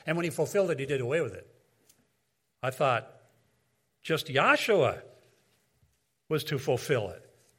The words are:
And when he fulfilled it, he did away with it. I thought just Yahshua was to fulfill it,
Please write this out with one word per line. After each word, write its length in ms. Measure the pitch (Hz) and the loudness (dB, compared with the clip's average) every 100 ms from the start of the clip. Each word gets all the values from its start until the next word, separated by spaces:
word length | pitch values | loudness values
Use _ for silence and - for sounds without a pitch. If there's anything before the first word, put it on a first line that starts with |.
| - | -4
And 100 | 165 | -2
when 80 | |
he 60 | 170 | -2
fulfilled 400 | - 151 202 185 | -2 0 2 0
it, 80 | 139 | 0
he 80 | 135 | -2
did 140 | 139 | -2
away 200 | 120 160 | 0 -2
with 120 | 131 | -2
it. 120 | 92 - _ _ _ _ _ _ _ _ _ _ _ | -6 -16 _ _ _ _ _ _ _ _ _ _ _
I 60 | 127 | -6
thought 360 | 127 143 117 - - _ _ _ _ _ _ _ _ | 0 2 2 -2 -16 _ _ _ _ _ _ _ _
just 260 | - 156 - | -4 -4 0
Yahshua 760 | 131 202 - - 196 123 - - - _ _ _ _ _ _ _ _ _ _ - | 2 4 4 4 4 4 0 -8 -20 _ _ _ _ _ _ _ _ _ _ -4
was 140 | 156 | -4
to 140 | - 139 | -2 -4
fulfill 520 | - 123 - 127 98 | 0 -2 0 -2 -2
it, 120 | - - _ _ | -10 -18 _ _